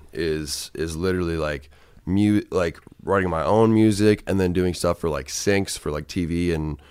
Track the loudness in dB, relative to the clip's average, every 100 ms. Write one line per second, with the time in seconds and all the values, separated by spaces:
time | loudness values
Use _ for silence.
0 | -10 -6 -2 -2 -4 -8 -10 -8 -6 -4
1 | -2 -2 -2 -2 -4 -6 -10 -20 -20 -14
2 | -2 2 4 2 0 -2 -2 -4 -14 -12
3 | -2 0 0 0 2 4 4 6 4 4
4 | 4 2 0 0 0 2 0 0 -2 -2
5 | -4 -4 -6 -4 0 0 0 -6 -6 -8
6 | -6 -6 -4 -2 0 -2 -4 -8 -12